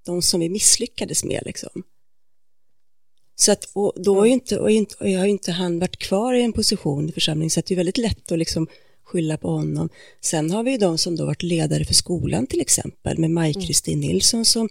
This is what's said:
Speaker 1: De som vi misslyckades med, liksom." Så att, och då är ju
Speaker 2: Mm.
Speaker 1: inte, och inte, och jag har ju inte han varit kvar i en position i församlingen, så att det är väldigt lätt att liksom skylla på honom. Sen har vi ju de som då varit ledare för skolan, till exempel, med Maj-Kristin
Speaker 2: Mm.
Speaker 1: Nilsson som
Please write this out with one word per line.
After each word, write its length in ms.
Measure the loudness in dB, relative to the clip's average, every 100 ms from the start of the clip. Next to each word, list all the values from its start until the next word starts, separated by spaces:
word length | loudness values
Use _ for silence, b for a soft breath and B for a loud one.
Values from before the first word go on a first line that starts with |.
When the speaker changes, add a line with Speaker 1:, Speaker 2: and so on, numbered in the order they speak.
Speaker 1:
De 180 | -6 -2
som 180 | 0 2
vi 80 | 0
misslyckades 760 | 2 4 4 0 -6 -6 -4
med, 180 | -4 -4 -6
liksom." 360 | -12 -12 -12 -14 -18 -20 -20 -20 -20 -20 -20 -20 -20 -20 -20 -20 -20 -16 2
Så 120 | 2
att, 120 | 2 -2
och 200 | -4 -2 0
då 240 | 2 6
är 40 |
ju 40 | 6
Speaker 2:
Mm. 40 |
Speaker 1:
inte, 260 | 4 0 -2
och 120 | 2
inte, 240 | 2 2 -2
och 80 | -2
jag 100 | 2
har 80 | 2
ju 60 |
inte 200 | 0 -2
han 260 | -4 -2 -2
varit 180 | -4 -4
kvar 380 | -2 0 2
i 80 | 2
en 100 | 2
position 560 | 0 0 0 0 -2 -2
i 40 |
församlingen, 380 | -2 -2 0 0
så 100 | 0
att 60 | 0
det 80 |
är 20 | 0
väldigt 220 | 0 0
lätt 340 | -2 -4 -4
att 60 | -2
liksom 280 | -2 -2 -4 b b b
skylla 320 | -8 -4 -2 -2
på 120 | -2
honom. 380 | -2 -2 -2 -4 B B B
Sen 300 | -4 -2 0
har 120 | 0
vi 80 | 0
ju 60 | 2
de 220 | 2 2
som 180 | 0 -2
då 100 | -2
varit 160 | -4
ledare 420 | -2 0 0 0
för 100 | 2
skolan, 520 | 2 2 -2 -2 -2 -2
till 140 | -2
exempel, 580 | 0 -2 -2 -8 -4 0
med 120 | 0
Maj-Kristin 680 | 2 0 -2 -2 -2 -2 -2
Speaker 2:
Mm. 100 | 0
Speaker 1:
Nilsson 360 | 2 2 2
som 240 | 2 2 -2